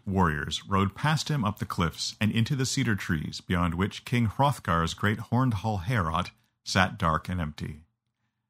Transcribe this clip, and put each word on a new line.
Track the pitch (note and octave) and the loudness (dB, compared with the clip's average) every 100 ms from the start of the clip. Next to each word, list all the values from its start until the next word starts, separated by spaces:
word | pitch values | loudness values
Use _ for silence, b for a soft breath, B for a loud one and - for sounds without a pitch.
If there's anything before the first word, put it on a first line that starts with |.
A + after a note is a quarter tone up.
| G#2 | -2
warriors | F#2+ E2+ D2 C#2+ - - | 2 4 2 -4 -6 -2
rode | G2 G2 - | 0 0 0
past | D3 D3+ - | 0 0 0
him | D3 | -2
up | G#2 - | -2 -2
the | F#2 | -6
cliffs | - E2 - - - | 0 0 0 -10 -2
and | G#2+ | 0
into | A2+ A2+ C#3 | 2 0 0
the | C3 | 0
cedar | - A#2 G2 | 0 0 -2
trees | - D#2+ D#2 - | 0 -2 -2 -10
beyond | - F2+ F2 | -2 0 2
which | E2+ G2+ - - | 0 -2 -4 -2
King | B2 A2+ | 0 0
Hrothgar's | - C#3+ - - E2+ E2 | 2 0 2 0 2 2
great | - G#2 A2 | 0 -2 -2
horned | - A#2 C3 G2+ | -2 0 2 0
hall | A2+ G2+ | -2 -4
Heorot | E2 A#2+ D#2+ E2 - _ _ _ | -2 0 0 -2 -4 _ _ _
sat | - G2+ F#2 - | -2 2 2 2
dark | E2+ D#2 - | 2 0 -2
and | F2+ | -4
empty. | D2+ - - D#2 - _ _ _ _ _ _ | -4 -6 -10 -10 -18 _ _ _ _ _ _